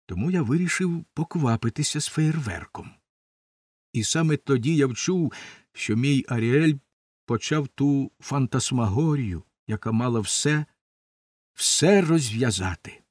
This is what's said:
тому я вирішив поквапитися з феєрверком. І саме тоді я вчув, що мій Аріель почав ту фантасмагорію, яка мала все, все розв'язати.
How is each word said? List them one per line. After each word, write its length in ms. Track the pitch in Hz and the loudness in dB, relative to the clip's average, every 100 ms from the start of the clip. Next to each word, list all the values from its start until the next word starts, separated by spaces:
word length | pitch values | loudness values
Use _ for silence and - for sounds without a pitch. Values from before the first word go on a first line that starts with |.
| - | -10
тому 240 | 90 143 | -4 -2
я 120 | 180 | 0
вирішив 640 | 113 160 180 - 185 170 - | 0 0 0 -2 -2 -4 -8
поквапитися 840 | - 165 175 131 113 117 - 147 151 | -8 -4 -2 0 0 -2 -2 -4 -4
з 80 | - | -6
феєрверком. 840 | - 156 156 117 82 - - - - _ _ _ _ _ _ _ _ _ | 0 0 0 -4 -8 -10 -14 -16 -20 _ _ _ _ _ _ _ _ _
І 120 | 117 | -4
саме 320 | 104 165 160 147 | -2 2 2 0
тоді 400 | - 131 123 160 | 2 2 2 2
я 100 | 135 | 2
вчув, 460 | 117 - 185 151 - - - _ | 0 -2 0 0 -4 -18 -20 _
що 240 | - - 110 | -10 -2 0
мій 280 | 139 135 - | 2 2 0
Аріель 460 | 120 113 143 160 139 _ _ _ _ - | -2 2 4 4 0 _ _ _ _ -4
почав 420 | 117 - 156 139 | -4 -2 -2 -4
ту 440 | - 143 139 131 _ | 0 2 2 -2 _
фантасмагорію, 1200 | - 139 127 131 - 127 110 104 160 147 110 85 - _ - | -6 -2 0 0 0 0 0 2 2 0 -2 -6 -10 _ -8
яка 260 | 107 113 | -6 -2
мала 280 | 113 117 117 | 0 0 -2
все, 460 | 98 - 143 151 151 _ _ _ _ _ _ _ _ | -2 -2 0 0 -2 _ _ _ _ _ _ _ _
все 460 | - - - 160 202 | -4 -2 2 6 6
розв'язати. 1000 | 160 165 120 113 127 95 92 85 - - _ | 6 2 2 -2 0 0 -4 -6 -12 -20 _